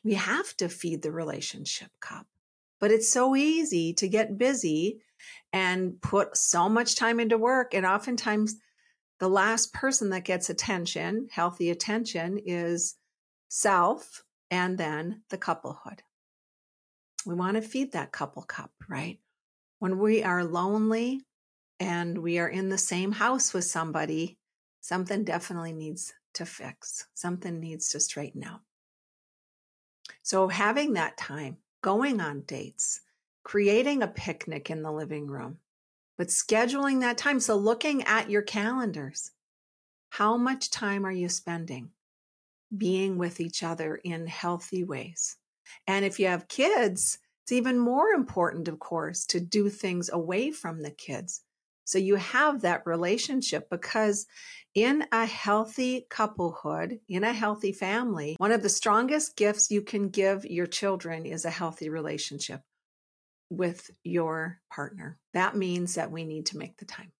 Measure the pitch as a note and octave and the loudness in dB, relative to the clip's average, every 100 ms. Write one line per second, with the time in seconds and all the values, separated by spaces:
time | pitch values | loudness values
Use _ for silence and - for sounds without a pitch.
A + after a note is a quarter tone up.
0 | G#3+ G3 F#3 C#4 - - F3 - E3+ D#3+ | 0 0 0 0 -2 -4 -4 -4 -4 -4
1 | D#3 E3 D#3 C#3+ - - C#3 - - _ | -4 -4 -6 -6 -8 -8 -8 -8 -10 _
2 | - - - _ _ _ _ _ G#3 A3 | -14 -14 -16 _ _ _ _ _ 6 6
3 | A3 B3 B3+ C4+ D4 E4 D4+ E3+ E3 E3+ | 6 4 6 6 4 4 2 2 2 0
4 | F#3+ G#3+ A3 G3+ B3 C4 E3+ D#3 F#3+ - | 2 2 2 2 2 2 0 2 0 -2
5 | _ _ - - _ F#3+ F#3 F#3 F#3 - | _ _ -20 -20 _ 0 2 2 -2 -4
6 | - G3 - - - F3 F#3 A3+ A#3+ - | 2 2 4 0 2 4 4 4 2 2
7 | A#3 A#3 A3+ A3+ A#3 C4 B3 G3 F#3 G3+ | 2 2 2 4 4 4 2 2 2 2
8 | - A#3+ A3 G#3+ G#3+ - _ _ _ _ | 0 -2 0 2 0 -2 _ _ _ _
9 | _ _ F#3 G3 G3+ A3+ - - C4+ C4 | _ _ 2 4 4 2 0 0 0 2
10 | G3+ F#3 F#3 F3+ - F3 - F#3 E3+ D#3+ | 0 -2 -2 -2 -2 -4 -2 -2 -2 -4
11 | E3 A3 C4+ - F3 F3 E3+ E3+ - A3 | -2 -4 -4 -2 -2 0 -2 0 -2 -2
12 | A3+ F3 E3+ G3+ F#3 F3 E3+ E3+ - - | -2 -4 -4 -4 -4 -2 -2 -2 -2 -6
13 | _ _ _ _ _ - G#3 F#3 F3 D4+ | _ _ _ _ _ 0 4 6 4 2
14 | - - _ _ _ F3+ F3+ F#3 D#3+ D3+ | -8 -16 _ _ _ 0 0 0 -2 -2
15 | E3+ G#3+ _ F#3+ - D#3+ - - - - | -4 -8 _ -6 -4 -4 -6 -12 -16 -18
16 | _ _ _ _ _ _ _ _ _ _ | _ _ _ _ _ _ _ _ _ _
17 | _ - F#3+ F3 F3+ G#3+ A3 C4 C4+ E3+ | _ -12 -6 -2 0 0 -2 -4 -2 -4
18 | C3+ - C#3+ - - - - _ - - | -6 -6 -8 -8 -12 -12 -14 _ -10 -8
19 | E3+ G3+ _ _ _ _ _ _ F#3 F#3 | -8 -12 _ _ _ _ _ _ -2 2
20 | G#3+ A3 F#3 F3+ E3+ E3+ F#3 G#3+ A3 A3+ | 4 4 4 2 2 0 2 2 2 2
21 | A#3+ C4+ - _ _ _ _ _ F#3 F3 | 0 -4 -8 _ _ _ _ _ -2 -2
22 | E3+ E3+ E3+ E3+ E3+ F#3 F#3+ F#3+ - F3+ | -2 -2 0 0 0 0 -2 0 0 0
23 | F#3+ G#3 A3 C4 - F#3 F3 E3 D#3+ D#3 | -2 0 2 2 0 0 -2 -2 -2 -2
24 | D3+ D#3 E3+ - _ _ _ _ - F#3 | -2 -2 -4 -8 _ _ _ _ -4 -2
25 | F#3 G3+ G3+ E3+ - F3 E3 D#3+ D#3 F3 | -2 -2 -2 -4 -4 -6 -8 -8 -8 -8
26 | - - _ - E3+ - - - - - | -10 -14 _ -12 -10 -10 -14 -14 -12 -10
27 | - - F3 F3+ F3+ E3+ E3 D#3 - C#3+ | -12 -8 -4 -4 -6 -8 -8 -4 -4 0
28 | - - D3 C3+ C#3 E3+ _ _ _ _ | -2 -2 -6 -8 -12 -16 _ _ _ _
29 | _ _ _ _ _ _ _ _ _ _ | _ _ _ _ _ _ _ _ _ _
30 | - - - F#3+ F#3+ F#3 G#3 C4 D4+ G3 | -20 -12 0 4 4 4 4 4 2 2
31 | D#3 - - D3 C#3 - _ _ F#3+ G#3 | 0 -4 -10 -8 -10 -12 _ _ 0 2
32 | C#4 A3 D#3+ C#3+ C#3 C3+ - - - - | 2 0 -2 -6 -8 -10 -10 -4 -4 -4
33 | _ _ _ _ - G#3 G3+ G#3+ C4 C#4+ | _ _ _ _ -2 2 4 4 2 2
34 | F#3+ - - D#3 - D3+ - D#3+ D#3 D3+ | 0 -2 -6 -8 -8 -8 -8 -6 -6 -6
35 | C#3+ D3+ C#3+ C3+ B2 D#3+ _ _ _ _ | -6 -8 -8 -8 -10 -14 _ _ _ _
36 | _ - F3 - - G#3+ A#3+ C#4 C#4 C4 | _ -8 0 0 4 4 4 2 2 2
37 | B3 A#3+ C#4+ C4+ - G#3 G#3 A#3 D4+ C#4 | 2 2 0 2 2 4 4 2 0 0
38 | - A3 - G#3 G#3 G#3+ G#3+ B3+ A3+ D#3 | 2 2 4 0 0 -2 0 0 -2 -4
39 | C3+ - - _ _ _ _ _ _ _ | -8 -8 -12 _ _ _ _ _ _ _
40 | _ - G#3 A#3+ B3 C4 - - G#3 G3 | _ 2 4 4 2 0 -4 -2 0 0
41 | F#3+ F#3 F3 - - E3+ D#3+ C3+ C#3 _ | 0 -2 -2 -2 -4 -6 -6 -10 -12 _
42 | _ _ _ _ _ _ _ G3+ F3+ F#3+ | _ _ _ _ _ _ _ -2 0 2
43 | G3 F3+ F3 F3+ E3+ - E3 E3 D#3 D#3 | 2 0 -2 -4 -6 -4 -4 -4 -4 -4
44 | F3 E3 E3 - F3 F3 - F#3 F3 C3+ | -6 -6 -8 -6 -4 -4 -4 -4 -4 -6
45 | F3 E3 - - _ _ - - - G3 | -8 -6 -6 -8 _ _ -20 -10 0 2
46 | G3 G3 F#3+ F3+ - - D4+ G4+ G#3+ F#3 | 0 2 2 2 -2 2 4 6 4 2
47 | - - _ _ - B3 B3 B3 A#3+ C4 | -2 -2 _ _ 0 2 2 2 4 4
48 | G4 F4+ C4 F#3 E3+ E3 E3 D#3 - E3 | 6 4 2 2 0 0 -6 -6 -4 -4
49 | D#3 F3 - F3 F3 G#3+ G3+ G3+ F#3+ F3 | -2 -4 -2 -2 2 2 2 0 -2 -2
50 | F3 E3+ E3 F#3 C4+ D4+ F3 D#3+ D3 D3 | -2 -2 0 0 0 -4 -8 -6 -10 -10
51 | - C3+ F3+ - _ _ _ _ - G3 | -8 -8 -8 -12 _ _ _ _ -2 0
52 | F#3+ G3+ F3 B3 D4+ C#4+ F3 E3+ F3 E3 | 4 2 4 4 4 4 0 0 0 0
53 | F3 A3+ - C4+ - D3+ - F3 - A3 | 2 0 0 -2 0 -4 -4 -8 -2 2
54 | G#3+ G#3 - - - - _ G3 A#3+ D4 | 2 2 -4 -16 -18 -20 _ 2 4 4
55 | - A3+ A3+ - G#3 G#3+ A3 A3 B3+ B3+ | 2 2 2 -2 2 2 2 -2 0 -2
56 | - - G#3+ G#3+ F3 E3 D3+ D#3+ E3+ A#3+ | -6 -2 -2 0 -2 -2 -4 -4 -4 -6
57 | - F#3 G#3 G#3+ G#3+ G#3+ G3 G3+ F#3+ A3 | -4 0 0 0 0 0 -2 -2 -2 0
58 | B3 F3 D3 E3 G3+ A3+ G3+ - A3+ G#3+ | 0 -2 -4 0 4 4 4 2 4 4
59 | B3+ D4+ D4+ - G#3 G#3 - G#3 G3+ G#3 | 4 0 0 2 2 4 4 4 2 -2
60 | G3 F#3+ F#3+ G3 - F3 F3 - G3+ F#3 | 0 4 4 2 -2 -4 -2 0 0 0
61 | E3+ E3 D#3+ E3+ E3+ E3 E3+ E3 D#3 D#3+ | -4 -8 -6 -4 -4 -4 -6 -4 -6 -4
62 | D3+ D3+ - C#3+ - C#3 _ _ _ _ | -4 -4 -6 -6 -8 -10 _ _ _ _
63 | _ _ _ _ _ F3 F3 F3+ - _ | _ _ _ _ _ -2 -2 -4 -16 _
64 | F3 F3 E3 D#3+ D#3+ F3 _ - C#3+ G3+ | -2 0 0 -2 -6 -8 _ -10 -8 -8
65 | - - _ F3+ F#3 G#3 F#3 F3 F3 E3+ | -14 -14 _ 0 0 0 0 0 -2 -2
66 | E3 D#3+ D#3+ D#3 - D3+ F3+ _ - - | -4 -6 -8 -6 -6 -8 -12 _ -16 -16
67 | F#3 | -18